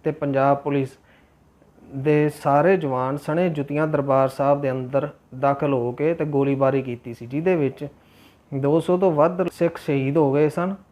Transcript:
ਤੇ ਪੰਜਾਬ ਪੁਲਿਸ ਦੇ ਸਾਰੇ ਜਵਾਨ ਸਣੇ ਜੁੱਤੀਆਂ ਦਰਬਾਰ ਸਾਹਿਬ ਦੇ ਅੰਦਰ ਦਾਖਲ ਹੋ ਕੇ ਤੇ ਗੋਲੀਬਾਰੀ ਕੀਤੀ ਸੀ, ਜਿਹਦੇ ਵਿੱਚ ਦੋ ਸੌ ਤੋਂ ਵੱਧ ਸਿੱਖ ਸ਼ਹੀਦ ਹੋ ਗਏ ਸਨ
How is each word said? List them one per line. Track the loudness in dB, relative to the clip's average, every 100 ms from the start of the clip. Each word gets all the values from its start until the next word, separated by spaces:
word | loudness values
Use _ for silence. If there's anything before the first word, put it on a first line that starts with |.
ਤੇ | -6
ਪੰਜਾਬ | -4 -2 2 2 2
ਪੁਲਿਸ | 0 -2 -4 -10 _ _ _ _ _ _ _ _ -14
ਦੇ | -4 0 2 2
ਸਾਰੇ | 0 2 4 4 2
ਜਵਾਨ | 0 -2 -2 -4
ਸਣੇ | -4 -2 -2
ਜੁੱਤੀਆਂ | -2 -4 -2 0
ਦਰਬਾਰ | -2 2 2 2
ਸਾਹਿਬ | 0 0 0
ਦੇ | 0
ਅੰਦਰ | -4 -2 -2 -2 -10 _ -2
ਦਾਖਲ | 0 0 0
ਹੋ | 0 -2
ਕੇ | -2 -2
ਤੇ | -2
ਗੋਲੀਬਾਰੀ | -2 0 0 2 2 0
ਕੀਤੀ | -4 -10 -12
ਸੀ, | -14
ਜਿਹਦੇ | -8 -2 0
ਵਿੱਚ | 2 0 -4 -14 -14 _ _ -20 _ _
ਦੋ | -2 2 2
ਸੌ | 2 2
ਤੋਂ | 2
ਵੱਧ | 4 2 2 -4
ਸਿੱਖ | 0 -2 -2
ਸ਼ਹੀਦ | -2 -2 0 2
ਹੋ | 2
ਗਏ | 2 0
ਸਨ | 0 -6 -6 -14